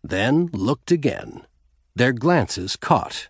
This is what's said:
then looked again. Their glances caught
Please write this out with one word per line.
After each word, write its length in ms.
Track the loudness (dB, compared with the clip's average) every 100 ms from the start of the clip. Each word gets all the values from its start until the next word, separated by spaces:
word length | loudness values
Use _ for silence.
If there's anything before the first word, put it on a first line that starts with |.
then 480 | -4 -2 2 2 0
looked 380 | -2 -2 -2 0
again. 540 | 0 2 -2 -10 -18 -20 _ _ _ _
Their 200 | 0 2
glances 640 | 2 2 2 2 -4 -6 -8
caught 500 | 2 2 0 -12